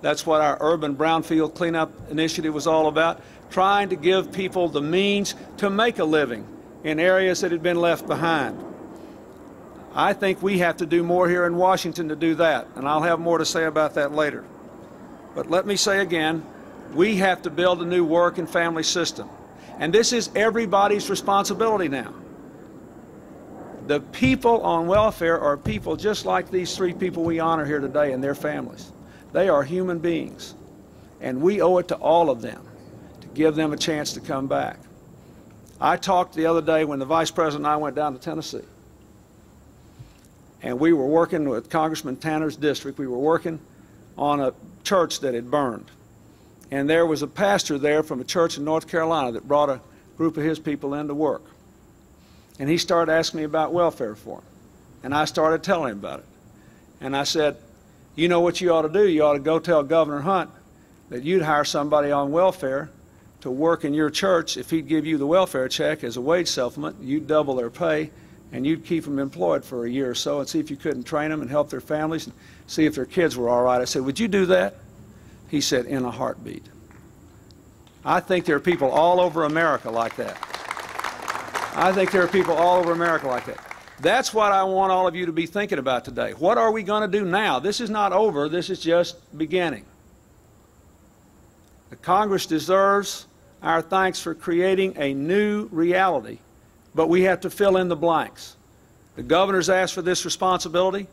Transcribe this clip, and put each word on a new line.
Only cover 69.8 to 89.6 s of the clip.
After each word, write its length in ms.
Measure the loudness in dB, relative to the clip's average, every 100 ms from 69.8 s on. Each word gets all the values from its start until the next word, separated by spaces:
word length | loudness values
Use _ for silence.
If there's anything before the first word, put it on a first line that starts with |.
| -4
a 40 |
year 200 | -4 -4
or 60 | -4
so 240 | -4 -4
and 100 | -4
see 100 | -4
if 120 | -4
you 60 | -6
couldn't 260 | -4 -4
train 260 | -4 -4 -2
them 120 | -4
and 100 | -2
help 180 | -2 -2
their 120 | -6
families 440 | -6 -4 -2 -4 -8
and 100 | -16 -20 -20 -8
see 200 | 2 2
if 100 | 2
their 100 | -4
kids 320 | 2 2 2
were 120 | 2
all 120 | 4
right." 200 | 4 2
I 40 | 0
said, 180 | -2
"Would 160 | -2 -2
you 80 | 0
do 200 | 2 4
that?" 300 | 4 2 -4 -20 -20 -20 -20 -20 -20 -6
He 100 | -4
said, 240 | 0 -2 -2
"In 200 | -4 -4
a 60 |
heartbeat." 540 | -4 -6 -6 -12 -16 -18 -20 -20 -20 -20 -20 -20 -20 -20 -20 -20 -20 -20 -12 0
I 140 | 0
think 260 | 2 -2 2
there 100 | 0
are 40 |
people 300 | 0 0 2
all 300 | 4 4 4
over 240 | 2 0
America 460 | -2 2 0 0 -2
like 260 | -4 -4 -4
that. 200 | -8 -8 -12 -12 -10 -10 -10 -10 -10 -10 -8 -8 -8 -8 -6 0
I 160 | 2
think 200 | 4 2
there 120 | 2
are 40 | 4
people 260 | 2 2
all 260 | 4 4 4
over 120 | 2
America 360 | 0 0 0 -2
like 180 | -4 -6
that. 140 | -12 -14 -20 -20 -2
That's 340 | 2 2 2
what 180 | 2 4
I 120 | 4
want 280 | 2 2 2
all 160 | 4 2
of 80 | 0
you 100 | -4
to 60 |
be 140 | -2 -2
thinking 340 | -2 -2 -2
about 260 | 0 -2 -4
today. 280 | -6 -6
What 240 | 0 2 4
are 140 | 2
we 120 | 0
gonna 240 | -2 -2 0
do 160 | 0
now? 360 | 2 2 2 0
This 220 | 0 -4
is 80 | -4
not 240 | 0 2
over. 360 | 4 2 2 -2
This 200 | -2 -4
is 100 | -4
just 360 | 2 2 2 -4 _ -8
beginning. 500 | -4 -2